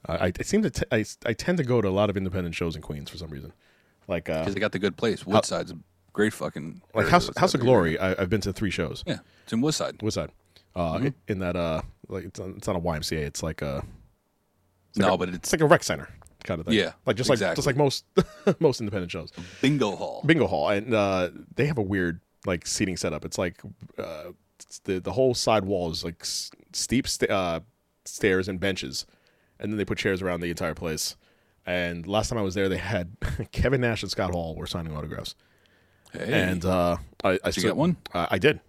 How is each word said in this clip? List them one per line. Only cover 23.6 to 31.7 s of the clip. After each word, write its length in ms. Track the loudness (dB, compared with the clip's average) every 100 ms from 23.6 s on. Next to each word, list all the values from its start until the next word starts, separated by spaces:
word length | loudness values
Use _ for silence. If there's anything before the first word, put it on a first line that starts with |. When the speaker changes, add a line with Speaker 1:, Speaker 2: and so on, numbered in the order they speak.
| -18 -18 -18 -12
Speaker 1:
uh, 320 | -10 -10 -12 -16 _ _
it's 200 | -20 -12
the, 180 | -4 -2
the 140 | -2
whole 220 | 2 2
side 300 | 2 2 2 2
wall 240 | -2 -2
is, 120 | -4
like, 120 | -6 -8
s-, 280 | -8 -8 -8 -14 _
steep 340 | -6 0 0 0
sta-, 200 | -2 0
uh, 300 | 2 0 -4 -8 _ _ _ -16
stairs 420 | 0 2 4 0
and 100 | -2
benches, 460 | -2 -2 -6 -8 -10 _ _ _ _ _
and 120 | -6
then 40 | -2
they 80 |
put 140 | -2 0
chairs 240 | 0 0
around 180 | 0 -2
the 80 | -2
entire 240 | -2 -4
place. 420 | -4 -4 -4 -4 -8 _ _ _ _
And 400 | -4